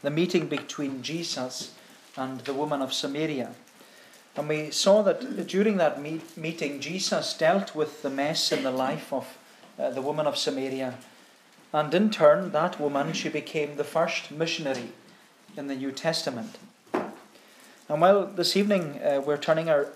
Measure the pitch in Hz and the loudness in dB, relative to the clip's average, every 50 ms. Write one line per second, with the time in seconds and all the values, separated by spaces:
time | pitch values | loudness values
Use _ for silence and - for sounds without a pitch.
0 | - 143 147 156 180 180 - 175 156 143 151 143 - - - - 147 135 135 131 | -6 -2 0 0 2 2 2 0 0 0 -2 -4 -6 -6 -8 -6 -6 -6 -6 -6
1 | 120 123 156 170 165 - - 135 127 127 - - - - - - - - - - | -6 -6 -6 -6 -6 -6 -6 -6 -6 -6 -6 -10 -12 -12 -14 -20 -20 -20 -20 -20
2 | - - - - 131 131 135 127 120 - 139 135 147 147 151 139 135 127 - - | -20 -14 -10 -8 -6 -6 -6 -6 -6 -4 -2 -2 0 0 0 0 0 -2 -2 -2
3 | - 139 139 147 160 156 151 131 117 - 123 - - - - - - - - - | -2 -2 -2 -2 -2 -2 -2 -2 -4 -6 -8 -14 -20 -20 -20 -20 -20 -20 -20 -20
4 | - - - - - - - - 147 151 156 151 151 151 - - - 196 196 214 | -20 -20 -20 -20 -20 -10 -8 -6 -2 -2 -2 -2 -2 -4 -2 2 6 6 6 8
5 | - - 120 - 254 262 - 190 180 - - 190 208 220 208 185 165 151 - 135 | 6 4 2 2 -2 -6 -6 -6 -4 0 2 2 4 4 4 4 4 2 2 0
6 | 143 151 160 160 - - - 170 160 160 165 - 160 143 143 139 135 147 175 190 | -4 -8 -8 -8 -10 -12 -12 -8 -8 -6 -6 -4 -4 -4 -4 -6 -6 -6 -4 -4
7 | 190 - 196 165 - - - - 160 160 180 196 196 - - 156 151 151 - - | -2 -2 0 -2 -2 -4 -2 2 4 4 4 4 2 -2 -2 -2 -2 -2 -4 -6
8 | - 139 135 135 139 151 156 - - - 160 143 135 131 127 131 131 131 151 160 | -6 -4 -2 -2 0 0 0 0 0 0 0 0 0 0 0 0 0 0 -2 -4
9 | - - 147 131 123 - - - - - - - - - - - 135 135 123 131 | -6 -4 -6 -6 -6 -8 -12 -20 -20 -20 -20 -20 -20 -16 -8 -6 -4 -4 -4 -4
10 | 131 143 151 151 151 147 139 - - 156 139 135 135 135 131 131 131 127 123 120 | -4 -2 -2 0 0 0 0 0 -2 -2 -2 -2 -2 -4 -4 -4 -4 -6 -6 -10
11 | - - - - - - - _ _ _ _ - - - - 151 151 147 147 180 | -14 -20 -20 -20 -20 -20 -20 _ _ _ _ -20 -12 -4 -2 -2 0 2 4 4
12 | 214 214 - - 165 147 151 180 185 175 151 151 165 185 - - 151 143 143 139 | 4 4 4 6 8 8 8 6 4 0 0 0 0 0 0 -2 -2 0 0 0
13 | 147 160 160 196 - 160 156 151 - - - 160 147 143 147 139 143 - - 160 | 0 0 -2 -4 -4 -4 -4 -4 -6 -4 -4 -4 -4 -2 -4 -6 -6 -2 0 0
14 | 170 165 - - - - 143 151 165 160 - - 156 135 135 123 120 110 - - | 0 0 0 -4 -6 -8 -6 -4 -2 -2 -2 -2 -2 -2 -4 -4 -6 -10 -12 -18
15 | - - - - - - _ _ _ - - 151 139 139 139 131 135 139 131 - | -20 -20 -20 -20 -20 -20 _ _ _ -16 -12 -10 -8 -6 -6 -4 -4 -6 -6 -4
16 | - 165 156 - - 147 131 113 110 - - - - - - _ _ - - - | -2 -2 -2 -2 -2 -4 -4 -4 -6 -10 -12 -16 -20 -20 -20 _ _ -6 -4 -4
17 | - - - - - - - - - - - - - - - - - - 151 151 | -4 -6 -10 -16 -20 -20 -20 -20 -20 -20 -20 -20 -20 -20 -20 -16 -6 -4 2 6
18 | 165 185 202 202 185 165 202 180 170 170 - 190 202 208 208 190 170 147 143 - | 6 8 8 6 4 0 -2 -2 0 2 2 2 4 4 2 2 0 -2 -6 -4
19 | - 147 143 139 135 143 147 143 - - 156 160 165 165 156 143 143 143 - | 0 0 0 2 2 0 0 0 2 2 2 2 4 4 4 4 2 2 2